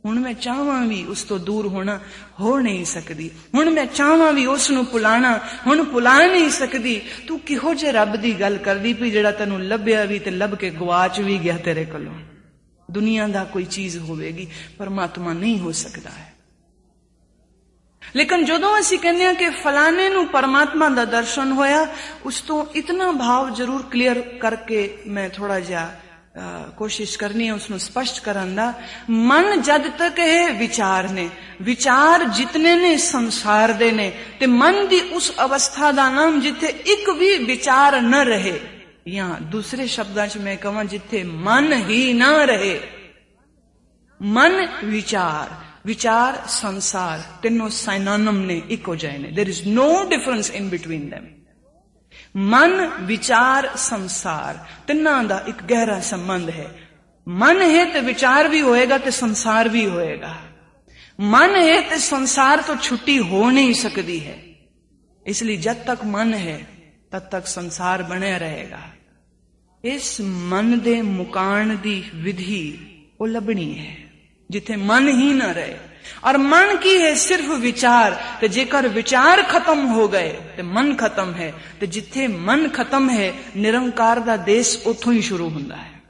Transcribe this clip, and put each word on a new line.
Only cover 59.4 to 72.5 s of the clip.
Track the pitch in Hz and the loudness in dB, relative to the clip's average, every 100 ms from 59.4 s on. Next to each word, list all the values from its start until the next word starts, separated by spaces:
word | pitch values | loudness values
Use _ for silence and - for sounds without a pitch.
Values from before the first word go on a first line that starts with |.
| 220 220 226 | 0 2 2
ਵੀ | 226 208 | 2 0
ਹੋਏਗਾ। | 175 160 147 143 160 - - _ _ _ - - - | -2 -6 -8 -12 -14 -18 -20 _ _ _ -20 -20 -4
ਮਨ | 208 240 349 392 | 4 6 6 6
ਹੈ | 330 349 | 4 4
ਤੇ | - 311 | 2 -4
ਸੰਸਾਰ | - 277 262 - 269 311 | -2 -2 0 2 4 4
ਤੋਂ | 311 294 | 0 -4
ਛੁੱਟੀ | - 247 - 277 | -4 -2 0 0
ਹੋ | 175 190 233 | 2 2 4
ਨਹੀਂ | 262 262 | 4 4
ਸਕਦੀ | 233 220 196 170 170 147 | 2 -2 -4 -6 -8 -10
ਹੈ। | - - _ _ _ _ _ _ _ - | -16 -20 _ _ _ _ _ _ _ -8
ਇਸ | 202 | -4
ਲਈ | 226 202 | -4 -2
ਜਦ | 190 240 | -4 -4
ਤੱਕ | - 247 | -6 -6
ਮਨ | 214 202 226 | -4 -2 -2
ਹੈ, | 214 170 151 147 - _ _ _ | -2 -6 -10 -14 -20 _ _ _
ਤਦ | 190 | -14
ਤੱਕ | 190 190 180 | -8 -10 -8
ਸੰਸਾਰ | 180 175 160 180 185 | -10 -10 -6 -4 -4
ਬਣਿਆ | 170 180 196 180 | -4 -6 -4 -4
ਰਹੇਗਾ। | 165 156 151 - - - _ _ _ _ _ _ _ _ | -6 -10 -14 -16 -20 -20 _ _ _ _ _ _ _ _
ਇਸ | 233 277 - - | -8 -6 -8 -6
ਮਨ | 196 180 175 185 226 240 | -6 -6 -4 0 2 2
ਦੇ | 233 233 | 2 0
ਮੁਕਾਣ | 214 190 180 190 190 202 214 208 | 0 -4 -4 -2 0 0 0 -2
ਦੀ | 208 196 180 | -4 -6 -8
ਵਿਧੀ | 165 170 185 185 | -8 -6 -6 -6